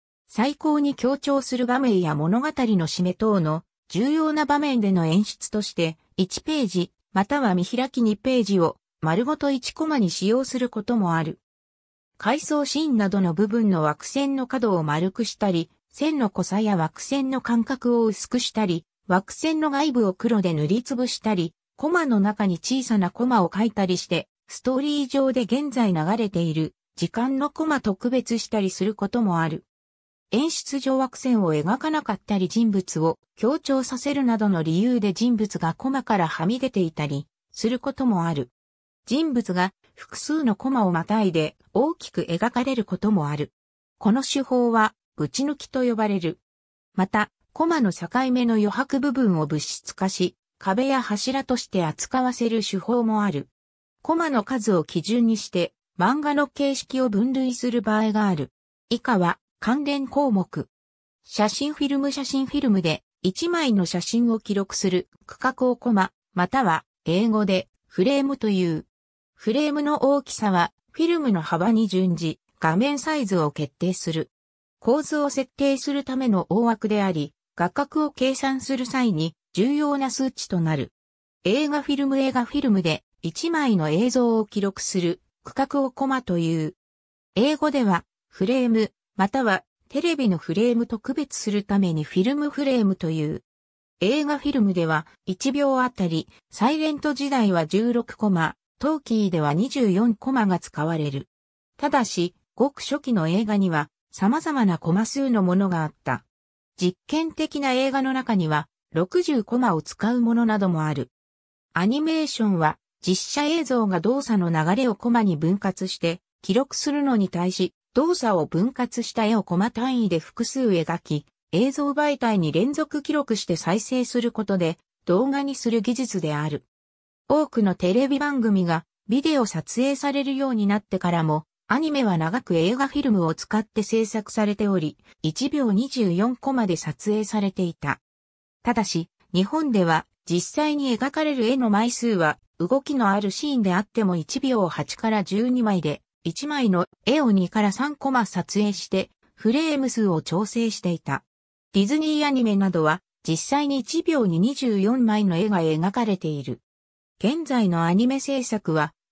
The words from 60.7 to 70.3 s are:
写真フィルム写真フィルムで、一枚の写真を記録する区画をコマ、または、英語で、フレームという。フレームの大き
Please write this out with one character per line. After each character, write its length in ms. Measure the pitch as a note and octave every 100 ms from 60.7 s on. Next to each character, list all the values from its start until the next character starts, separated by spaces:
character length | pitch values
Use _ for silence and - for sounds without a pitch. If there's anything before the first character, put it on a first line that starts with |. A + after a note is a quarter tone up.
| _ _ _ _ _
写 240 | - - G#3+
真 260 | - C#4+
フ 100 | D4+
ィ 40 | C#4+
ル 100 | C#4
ム 140 | C#4
写 120 | C#4+
真 220 | C4 C4+ C4
フ 60 |
ィ 80 | C#4+
ル 100 | C4+
ム 120 | G3
で、 200 | E3+ - _ _
一 260 | F#3 - E4+
枚 240 | F4 C#4+
の 120 | G3+
写 160 | E3+ F3
真 300 | - A#3 A#3+
を 80 | A3
記 160 | -
録 220 | G3 G3 -
す 120 | G3
る 200 | F3+ - _ -
区 120 | -
画 260 | C4 B3+ B3+
を 100 | B3
コ 160 | A#3+
マ、 200 | G3+ F#3+ _ _
ま 120 | F#3 F3+
た 160 | C4+
は、 220 | G#3 D#3+ - _
英 240 | - F3+ A3+
語 160 | G#3+
で、 240 | G3+ F#3 - _ _
フ 160 | -
レ 160 | F#3+ C#4
ー 40 |
ム 120 | C#4 C#4
と 120 | G#3+
い 160 | F#3+ F3
う。 140 | D#3 - _ _ _ _
フ 180 | _ G#3+
レ 180 | B3+ D4+
ー 20 |
ム 100 | D4
の 220 | D4 D4+
大 180 | C4+ C#4+
き 120 | -